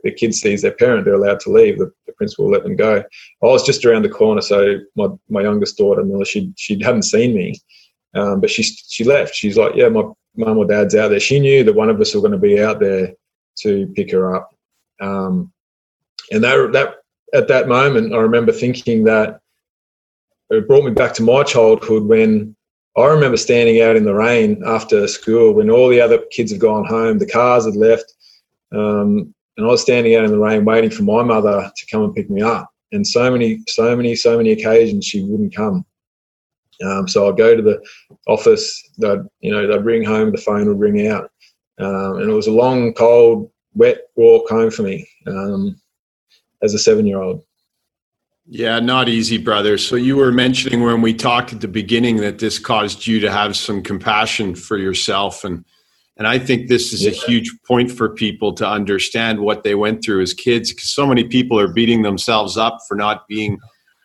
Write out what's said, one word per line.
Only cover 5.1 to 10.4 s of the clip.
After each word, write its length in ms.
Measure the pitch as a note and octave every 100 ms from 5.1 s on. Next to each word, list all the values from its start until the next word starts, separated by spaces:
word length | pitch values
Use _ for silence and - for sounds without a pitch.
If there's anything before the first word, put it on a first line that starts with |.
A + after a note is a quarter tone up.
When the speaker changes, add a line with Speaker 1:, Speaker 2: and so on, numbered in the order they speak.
| F#2+ -
Speaker 1:
my 100 | G#2+
youngest 380 | G#2 G#2 G2 -
daughter, 260 | G2+ G2
Mila, 220 | G2 G2 G2
she, 260 | G#2 F#2 -
she 200 | - G#3
hadn't 200 | A2+ A#2
seen 300 | - G#2 B3
me, 240 | G#2+ F2+ - _ _ _ _ _ G#2
um, 260 | G2+ G2
but 80 | G2+
she, 140 | A2+
she 420 | A2 - - - A#2
left. 280 | C#3+ -
She's 240 | - G#2+ A2
like, 180 | G#2+ -
"Yeah, 120 | A#2+
my 160 | A2 - - _
mum 220 | -